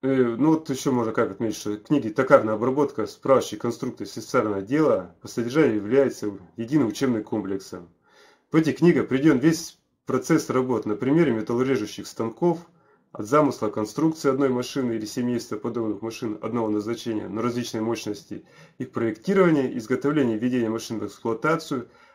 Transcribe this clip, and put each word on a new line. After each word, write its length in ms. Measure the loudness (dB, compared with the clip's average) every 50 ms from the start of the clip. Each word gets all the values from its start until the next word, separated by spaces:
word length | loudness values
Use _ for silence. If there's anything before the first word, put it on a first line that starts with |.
| 2
Э, 340 | 2 4 4 4 2 2
ну, 140 | 2 4 4
вот 180 | 4 2 0 -4
еще 240 | -6 -2 0 0 2
можно 200 | 2 0 0 2
как 180 | 0 0 0
отметить, 260 | 0 -4 -4 -4 -4
что 180 | -4 -6 -6 -6 -6
книги 320 | -2 0 0 0 0 -2
"Токарная 440 | 0 0 4 8 8 8 8 6 -2
обработка", 520 | 0 0 0 2 2 0 0 0 -4 -6
"Справочник 560 | -6 -6 -10 _ 4 4 4 4 0 -8 -6 -4
конструкции 420 | -4 -4 -4 -6 -8 -6 -8 -12
слесарного 560 | -10 -10 -12 -12 -2 0 0 0 0 -2 -4
дела" 560 | -4 -2 0 2 4 4 2 2 0 -6 -16 _ _
по 60 | -12
содержанию 480 | -6 -6 -6 -2 2 4 4 4 2
является 640 | 0 -2 2 2 4 4 4 0 -4 -8 -8 -8 -8 -16 -20 _
единым 320 | -10 -8 0 2 2 2 2
учебным 360 | 0 -2 0 0 0 0 -2
комплексом. 640 | -2 -4 -4 -4 -4 -6 -8 -8 -10 -14 -14 -16 -16 _ _ _ _ _ _ -20 -20 _ _ _ _ 0
В 40 |
этой 180 | 2 2 2 0
книге 300 | 4 4 4 4 4 2
приведен 340 | 0 0 2 4 4 4 6
весь 420 | 4 2 2 2 -6 -12 -16 _ _ _ _ _ _
процесс 460 | -4 -4 -2 0 2 0 0 0 0
работ 340 | 0 0 0 0 -2 -2 -2
на 120 | -2 -4
примере 360 | -2 0 2 4 4 4 4 2
металлорежущих 760 | -2 -2 -2 0 0 2 2 0 0 -2 -4 -8 -12 -14
станков, 600 | -14 -8 -6 -6 -6 -4 0 0 0 0 0 -6 -18 _ _ _ _ _ _ _ _ _
от 120 | -8 -4
замысла 420 | 2 4 4 4 4 0 0 -4 -4
конструкции 600 | -2 -2 -4 -4 -2 0 0 0 0 0 0 0
одной 200 | 2 2 2 2
машины 460 | 2 0 -2 -4 -4 -4 -2 -2 -2
или 120 | -4 -6
семейства 500 | -6 -6 -4 -2 -2 -2 -2 -4 -6 -10
подобных 460 | -8 -6 -6 -4 -4 -4 -4 -4 -4 -6
машин 340 | -10 -8 -6 -6 -6 -6 -6 -6
одного 260 | -4 -2 -2 -2 0
назначения 600 | 0 -2 -2 -4 -6 -6 -6 -6 -4 -4 -6 -6
на 140 | -6 -4 -2
различные 380 | -2 -2 -2 -6 -6 -4 -4
мощности, 640 | -2 -2 -4 -4 -4 -8 -8 -8 -10 _ -14 -14 -14 _ -20 -20 -20 -20 _ _
их 120 | -12 -8
проектирование, 880 | _ -4 -2 -2 -4 -4 -2 0 4 4 6 6 6 4 2 0 -2 -6
изготовление 580 | -4 -2 -2 0 0 0 2 2 2 2 0
и 20 | 0
введение 280 | -2 0 0 0 0 0
машин 300 | -2 -4 -6 -6 -8 -6
в 80 | -6
эксплуатацию, 840 | -8 -10 -6 _ -4 -4 -2 0 0 0 0 -2 -4 -6 -6 -6 -10 _ _ -20 _ _